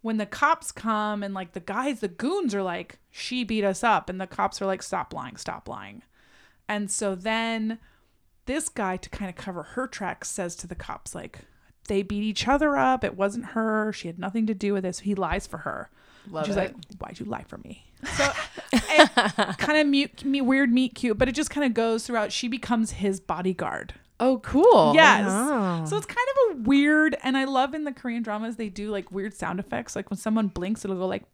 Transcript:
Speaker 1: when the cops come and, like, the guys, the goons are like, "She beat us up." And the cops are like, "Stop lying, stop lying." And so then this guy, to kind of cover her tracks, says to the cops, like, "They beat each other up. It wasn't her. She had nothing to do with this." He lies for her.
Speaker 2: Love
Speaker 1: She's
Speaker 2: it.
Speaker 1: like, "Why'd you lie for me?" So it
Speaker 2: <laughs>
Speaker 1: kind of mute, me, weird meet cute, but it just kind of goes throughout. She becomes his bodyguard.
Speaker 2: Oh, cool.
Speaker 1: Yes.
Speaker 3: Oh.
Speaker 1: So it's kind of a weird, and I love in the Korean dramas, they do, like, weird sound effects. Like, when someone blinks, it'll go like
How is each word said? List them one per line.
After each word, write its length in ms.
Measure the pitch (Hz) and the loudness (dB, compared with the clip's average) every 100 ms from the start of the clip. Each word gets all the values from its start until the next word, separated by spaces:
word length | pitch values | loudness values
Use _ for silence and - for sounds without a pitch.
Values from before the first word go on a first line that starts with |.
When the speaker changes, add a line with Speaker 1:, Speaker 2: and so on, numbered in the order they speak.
Speaker 1:
when 140 | 226 220 | -2 -2
the 60 | 208 | -2
cops 440 | - 294 320 - | 0 2 2 -2
come 500 | - 220 214 214 208 | -8 -2 -2 -2 -4
and, 100 | 202 | -6
like, 180 | 196 180 | -8 -8
the 80 | 196 | -12
guys, 380 | 170 208 269 240 | -6 -4 -2 -2
the 80 | 196 | -6
goons 460 | 170 247 392 311 | -4 -2 0 0
are 80 | 202 | 0
like, 380 | 190 175 175 - _ | -2 -4 -10 -18 _
"She 320 | - - 254 | -12 -6 -4
beat 200 | 220 220 | -2 0
us 180 | 202 190 | 0 2
up." 260 | 233 190 - | 2 2 0
And 120 | 185 | -8
the 60 | 190 | -8
cops 340 | - 196 - | -2 -2 -2
are 40 | 196 | -4
like, 160 | 190 | -4
"Stop 300 | - 185 - | -4 -6 -6
lying, 240 | - 131 - | -10 -12 -12
stop 320 | - - - | -10 -10 -10
lying." 340 | 90 98 104 _ _ _ _ _ _ - | -14 -14 -20 _ _ _ _ _ _ -6
And 220 | 208 202 | -4 -4
so 240 | - 208 | -2 -2
then 640 | 185 202 220 226 226 220 226 _ _ _ _ _ _ - | -4 -2 -2 -2 -2 -4 -6 _ _ _ _ _ _ -4
this 220 | 208 - | -4 -4
guy, 280 | - 196 185 | -4 -4 -4
to 140 | - | -8
kind 180 | - 196 | -10 -10
of 80 | 175 | -8
cover 260 | - 175 | -10 -10
her 240 | 147 - 254 | -8 -8 -8
tracks, 420 | - 185 - - | -6 -6 -6 -8
says 240 | - 175 - | -6 -8 -8
to 100 | 170 | -14
the 80 | |
cops, 400 | 175 - - - | -12 -10 -12 -12
like, 260 | - - - - _ _ _ - | -14 -14 -16 -20 _ _ _ -2
"They 140 | 196 | -2
beat 200 | 190 202 | -2 -2
each 240 | 214 202 226 | -2 -2 2
other 280 | 285 302 277 | 2 4 4
up. 280 | 262 254 | 2 2
It 120 | - 185 | -2 0
wasn't 300 | 196 233 240 | -2 -2 -6
her. 460 | 226 226 214 214 | -2 0 0 -2
She 160 | 208 170 | -4 -10
had 100 | 170 | -8
nothing 280 | 190 214 220 | -4 -2 0
to 80 | |
do 180 | 202 202 | 0 0
with 120 | 202 | 0
this." 160 | 185 180 | -2 -4
He 140 | 202 | -2
lies 320 | 196 175 185 - | 0 0 -2 -4
for 120 | - | -8
her. 320 | 151 69 - _ _ - - | -6 -8 -10 _ _ -20 -12
Speaker 2:
Love 160 | 160 156 | -6 -2
Speaker 1:
She's 100 | 196 | 0
Speaker 2:
it. 20 | |
Speaker 1:
like, 160 | 185 240 165 - | -2 -6 -18 -14
"Why'd 200 | - - | -14 -12
you 60 | 208 | -10
lie 180 | - | -10
for 140 | - - | -10 -16
me?" 260 | - - - _ 277 - | -16 -18 -20 _ -8 0
So 140 | 277 - - - - | 0 0 -8 -12 0
it 380 | 247 - 311 302 | 0 4 8 8
Speaker 2:
<laughs> 440 | - 202 - 196 - | 8 0 0 -2 0
Speaker 1:
kind 200 | - 302 | 2 2
of 80 | 294 | 4
mute, 380 | 277 254 - | 2 0 -4
me, 160 | 277 277 | -2 0
weird 320 | 254 269 277 | 2 4 4
meet 220 | 240 262 | 4 2
cute, 240 | - 247 214 | 0 -2 2
but 100 | 254 | 2
it 40 | |
just 180 | 285 311 | 0 -2
kind 140 | 285 | 0
of 100 | 277 | 0
goes 320 | 226 226 226 226 | 2 0 0 -2
throughout. 260 | 233 208 | -2 -2
She 160 | - 247 | -4 -4
becomes 440 | 226 - 233 220 | -6 -2 0 0
his 280 | - 196 190 | 0 -2 -2
bodyguard. 760 | - 165 180 180 180 - - - _ _ | -4 -2 -2 -2 -4 -6 -10 -18 _ _
Speaker 2:
Oh, 200 | 247 262 | 2 2
cool. 540 | - 269 427 330 156 | 2 6 10 10 10
Speaker 1:
Yes. 320 | 311 311 214 196 | 8 8 8 4
Speaker 3:
Oh. 560 | 196 262 269 196 170 156 | 2 2 0 0 -2 -2
Speaker 1:
So 100 | 403 | -4
it's 100 | - | -4
kind 200 | - 494 539 480 | -2 0 4 4
of 80 | 302 | 2
a 40 | |
weird, 540 | 220 277 294 302 311 302 | 4 4 6 6 4 2
and 140 | 262 262 | 0 0
I 80 | |
love 300 | 269 269 262 | 2 2 2
in 100 | 311 | 0
the 80 | 302 | -6
Korean 300 | 269 247 233 | -6 -6 -4
dramas, 340 | 226 214 226 226 | -4 -4 -6 -6
they 140 | 214 | -8
do, 200 | 190 208 | -6 -4
like, 220 | 202 185 | -4 -4
weird 220 | 185 202 | -6 -6
sound 260 | - 180 180 | -6 -4 -4
effects. 340 | 196 - 233 | -4 -6 -6
Like, 140 | - 190 | -8 -6
when 60 | 196 | -6
someone 300 | 220 220 208 | 0 0 0
blinks, 360 | 175 180 220 | -2 -4 -4
it'll 120 | 202 185 | -4 -4
go 100 | 185 | -2
like 180 | 190 - | -4 -8